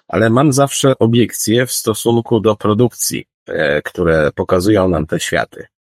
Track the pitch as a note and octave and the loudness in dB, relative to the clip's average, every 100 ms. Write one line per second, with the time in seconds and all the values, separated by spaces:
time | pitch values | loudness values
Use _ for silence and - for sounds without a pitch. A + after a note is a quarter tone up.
0 | - F#2+ A2+ A#2+ D3+ C3 C#3 - C3+ C3 | -6 0 2 4 2 2 0 0 0 2
1 | A2+ A#2+ G#2 - - A#2+ B2+ - A2+ G#2+ | 2 2 0 -2 -2 0 -2 -4 -4 -2
2 | A#2 A#2 - A2+ A2 G#2 G#2 G#2 B2 - | 0 0 0 0 2 0 0 2 0 -2
3 | - - - _ - E2+ D2 D2 - - | -8 -8 -12 _ -8 -2 0 -2 -4 -2
4 | E2+ D#2+ D2 - F2+ F#2 G2 G#2 F#2 D#2+ | 0 2 0 -2 -2 0 2 2 2 0
5 | D#2+ E2+ - E2+ A1 - - _ | -2 -6 -4 -4 -4 -12 -20 _